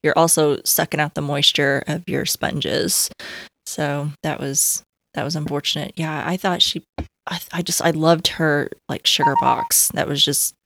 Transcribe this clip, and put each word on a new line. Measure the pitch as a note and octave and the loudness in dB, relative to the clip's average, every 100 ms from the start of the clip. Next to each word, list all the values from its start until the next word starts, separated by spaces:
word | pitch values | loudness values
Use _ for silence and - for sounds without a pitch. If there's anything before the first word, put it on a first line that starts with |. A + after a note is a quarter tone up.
you're | D3 D#3+ | 2 4
also | E3 - D3+ C#3 | 4 4 4 2
sucking | - - D#3+ D3+ | 0 0 0 0
out | D3+ | -2
the | - | -2
moisture | C#3+ C#3+ C#3 - C#3 C#3 - | -2 2 2 4 2 2 -2
of | D#3+ F3 | -6 -4
your | C3+ - | -4 -2
sponges. | - - D3 - - - - - - - - - _ - | -2 -2 -2 -2 0 0 0 -2 -6 -14 -14 -16 _ -10
So | - D3 C#3+ D3 D3 | -4 -4 -2 -4 -4
that | D#3 - | -4 -4
was, | C#3 C3+ - - - _ _ | -2 0 0 -2 -8 _ _
that | - | -6
was | C3+ | -4
unfortunate. | E3 D3+ D3 - D3+ - - | -2 -2 -2 -2 -4 -4 -4
Yeah, | D#3+ D#3 | -4 -4
I | - F#3 | -4 -2
thought | G3 F3 | 0 0
she, | - E3 - - - _ - | 0 -2 -10 -12 -12 _ -10
I, | E3+ - | -8 -6
I | F3 | -6
just, | E3+ - | -2 0
I | E3+ | 0
loved | D#3+ D#3+ E3 - | 4 4 4 2
her, | - D#3+ D3 - - - | 0 2 2 -2 -8 -8
like, | - - | -2 0
sugar | - C3+ C#3 | 2 2 2
box. | B2+ A#2+ - - - | 2 2 2 0 2
That | - D3 | 0 0
was | C#3+ | 2
just, | D3+ C#3+ - - | 2 2 -2 -6